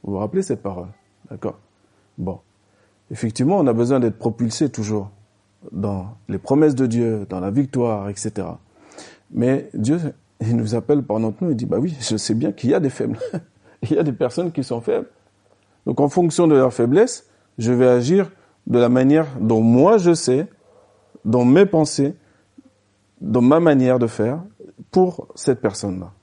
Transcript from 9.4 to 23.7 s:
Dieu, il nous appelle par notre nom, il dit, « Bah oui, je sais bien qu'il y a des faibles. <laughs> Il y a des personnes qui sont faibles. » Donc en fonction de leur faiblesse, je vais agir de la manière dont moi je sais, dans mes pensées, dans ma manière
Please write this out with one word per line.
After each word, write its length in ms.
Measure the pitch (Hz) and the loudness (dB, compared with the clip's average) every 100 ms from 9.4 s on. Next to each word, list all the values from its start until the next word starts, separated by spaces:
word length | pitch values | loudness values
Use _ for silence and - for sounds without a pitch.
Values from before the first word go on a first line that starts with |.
| 123 135 - | 0 -2 -4
Dieu, 400 | - 110 170 156 - _ _ 113 | -6 -2 -2 -4 -10 _ _ -4
il 80 | |
nous 200 | 117 107 | -2 -2
appelle 280 | 117 113 147 | -4 0 -2
par 160 | 123 110 | 0 -4
notre 240 | 110 - | -4 -4
nom, 80 | 180 | -4
il 40 | |
dit, « 100 | 120 | -4
Bah 120 | 120 107 | -4 -2
oui, 160 | 165 143 | -4 -6
je 180 | 113 107 | -6 -6
sais 160 | - | -2
bien 180 | 110 151 | -2 -2
qu'il 200 | - 127 | -4 -2
y 20 | |
a 60 | 190 | 0
des 100 | 139 | -2
faibles. 280 | - 117 117 508 165 - | -4 -6 -6 -8 -10 -14
<laughs> 300 | _ _ _ | _ _ _
Il 100 | - | -2
y 60 | 156 | 0
a 60 | |
des 100 | 156 | 0
personnes 380 | 110 123 165 180 | -2 -4 -4 -6
qui 120 | 165 | -6
sont 160 | 127 117 | -6 -6
faibles. » 300 | 113 226 - _ _ _ _ _ _ _ | -2 -4 -6 _ _ _ _ _ _ _
Donc 140 | - 131 | -6 0
en 80 | 143 | 2
fonction 400 | 185 170 165 170 | 2 2 4 4
de 80 | |
leur 180 | 143 131 | 6 4
faiblesse, 560 | 117 120 160 247 - _ _ _ - | 2 2 4 2 -2 _ _ _ -4
je 160 | 117 | 0
vais 140 | 123 127 | 4 6
agir 440 | 123 120 190 170 _ _ _ - | 4 4 2 0 _ _ _ 0
de 120 | 120 | 2
la 80 | 120 | 4
manière 400 | 127 131 156 151 127 | 4 4 4 2 -4
dont 200 | 110 113 | 0 4
moi 360 | 113 120 170 220 | 4 6 6 6
je 160 | 175 | 4
sais, 340 | 165 - 127 196 _ _ _ _ _ _ - | 2 2 -2 -2 _ _ _ _ _ _ -10
dans 180 | 107 123 | -2 2
mes 220 | 123 151 | 4 6
pensées, 500 | 196 160 147 - 139 - _ _ _ - _ _ _ _ _ _ | 6 2 0 0 -4 -4 _ _ _ -20 _ _ _ _ _ _
dans 220 | - 120 | -2 2
ma 180 | 123 160 | 4 4
manière 400 | 170 | 4